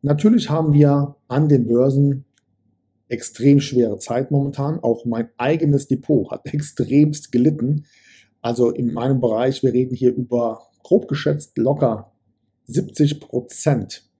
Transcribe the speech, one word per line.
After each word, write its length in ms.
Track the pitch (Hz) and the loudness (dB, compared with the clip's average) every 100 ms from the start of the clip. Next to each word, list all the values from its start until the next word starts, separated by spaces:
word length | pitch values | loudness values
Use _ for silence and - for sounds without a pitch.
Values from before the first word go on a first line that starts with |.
Natürlich 480 | 143 147 214 233 - | 0 2 4 2 2
haben 220 | 156 160 | -2 2
wir 440 | 147 143 143 143 - _ | 4 6 4 -2 -8 _
an 220 | 127 156 | 0 2
den 180 | 139 113 | 2 2
Börsen 600 | 117 135 135 143 135 - _ _ _ _ _ _ _ _ | 2 2 2 2 0 -8 _ _ _ _ _ _ _ _
extrem 520 | 120 - - 131 143 | -10 -10 0 4 4
schwere 380 | 143 123 113 101 | 2 0 0 -2
Zeit 320 | - 120 139 | -4 -4 -2
momentan. 480 | 143 139 139 139 165 | -2 -2 -4 -6 -2
Auch 240 | 127 117 | -2 -2
mein 260 | 117 113 113 _ | -2 -4 -6 _
eigenes 520 | 123 160 156 143 - | -2 0 2 0 0
Depot 420 | 135 - 135 - | -6 0 -2 0
hat 160 | - - | -10 -8
<laughs> 60 | |
extremst 800 | 151 151 - - 139 151 147 - | -8 -8 -6 0 2 2 0 -4
gelitten. 540 | 123 135 151 123 151 - _ _ _ _ _ | 0 0 0 -4 -4 -6 _ _ _ _ _
Also 300 | 117 120 120 | -6 0 0
in 220 | - 120 | 0 -4
meinem 280 | 85 127 135 | -4 -2 0
Bereich, 440 | 120 110 131 135 | 0 0 -2 0
wir 80 | 135 | 0
reden 240 | 120 127 127 | 0 -2 0
hier 180 | 123 | -2
über 540 | 123 123 120 117 110 _ _ | -2 -4 -2 -2 -6 _ _
grob 240 | - 185 - | 2 2 2
geschätzt 500 | 143 151 147 - - | -4 -2 -4 -6 -2
locker 540 | 117 143 127 107 - _ _ _ _ _ _ | -2 0 0 -2 -10 _ _ _ _ _ _
siebzig 520 | - - - 147 147 | -6 -6 0 0 0
Prozent. 920 | - 123 123 - - 127 98 - _ | -6 -8 -8 -4 -2 -2 -4 -14 _